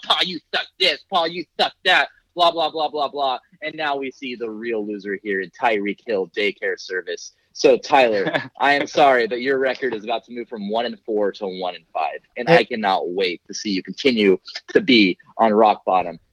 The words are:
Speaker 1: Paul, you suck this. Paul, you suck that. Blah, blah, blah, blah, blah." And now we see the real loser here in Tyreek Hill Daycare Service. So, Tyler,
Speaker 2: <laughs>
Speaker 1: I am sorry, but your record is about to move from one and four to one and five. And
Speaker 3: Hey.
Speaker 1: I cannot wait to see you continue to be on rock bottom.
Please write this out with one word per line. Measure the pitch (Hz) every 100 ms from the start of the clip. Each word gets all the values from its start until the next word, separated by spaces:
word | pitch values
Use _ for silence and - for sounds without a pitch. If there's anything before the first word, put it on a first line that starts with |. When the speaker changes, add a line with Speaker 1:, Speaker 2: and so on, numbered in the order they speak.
Speaker 1:
Paul, | - 170
you | 175 170 -
suck | 185 - -
this. | 185 147 -
Paul, | 185 165
you | 175 156 -
suck | - -
that. | 185 170 139 _ _ 175
Blah, | 170
blah, | 165 156
blah, | 156 147
blah, | 147 135
blah." | 139 135 123 _ -
And | 151 156
now | 151 139
we | 135
see | - 131 117
the | 117
real | 107 117 110 104
loser | 104 101 95
here | 107 98
in | 90
Tyreek | - 120 107 101 92 -
Hill | 101 90
Daycare | - 104 - 101 90
Service. | - 92 87 85 - _ _
So, | - 151 117
Tyler, | - 143 120 104 92 - -
Speaker 2:
<laughs> | -
Speaker 1:
I | 135
am | 143 147
sorry, | - 143 127 110
but | 120
your | 127 135
record | 135 120 131 110
is |
about | 107 113 -
to |
move | 120 113
from | 113 101
one | 110 120
and | 110 -
four | 107 101
to | - 101
one | 92 90 87
and | _
five. | 85 76 76 _ -
And | 120
Speaker 3:
Hey. | 170
Speaker 1:
I | 110
cannot | 117 101 90 80
wait | 90 92 85 -
to | 98
see | 107
you | 95
continue | 92 92 135 113 101 92 - - -
to | 131
be | 117 120 95 87 _ -
on | 113
rock | 107 110 98 -
bottom. | 92 87 82 _